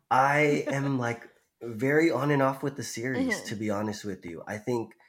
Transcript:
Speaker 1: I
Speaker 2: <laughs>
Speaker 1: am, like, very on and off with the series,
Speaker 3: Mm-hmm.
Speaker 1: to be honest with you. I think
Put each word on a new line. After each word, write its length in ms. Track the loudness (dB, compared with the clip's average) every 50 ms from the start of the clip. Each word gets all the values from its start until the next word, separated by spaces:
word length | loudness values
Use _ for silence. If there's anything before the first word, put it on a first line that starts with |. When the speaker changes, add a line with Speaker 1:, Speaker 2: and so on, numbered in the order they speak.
| _ 2
Speaker 1:
I 540 | 4 4 6 6 4 4 4 4 4 2 0
Speaker 2:
<laughs> 20 | -2
Speaker 1:
am, 300 | -2 -2 0 0 0 0
like, 300 | 0 -2 -4 -4 -10 -20 _ _ _ _ _ -14
very 480 | -12 -10 -6 -2 0 2 4 4 4 4
on 220 | 2 2 2 2
and 100 | 4 4
off 220 | 4 2 2 0
with 140 | -4 -6 -4
the 80 | -6 -10
series, 500 | -8 -8 -6 -4 -4 -2 0 0 0 -2
Speaker 3:
Mm-hmm. 120 | -4 -4
Speaker 1:
to 100 | -8 -6
be 120 | -4 -2 -2
honest 360 | -2 -2 -2 -4 -4 -6 -6
with 200 | -8 -10 -8 -10
you. 200 | -12 -12 -12 -10
I 120 | -10 -10 -6
think 360 | -4 -2 -2 -2 -2 -6 -12 _ _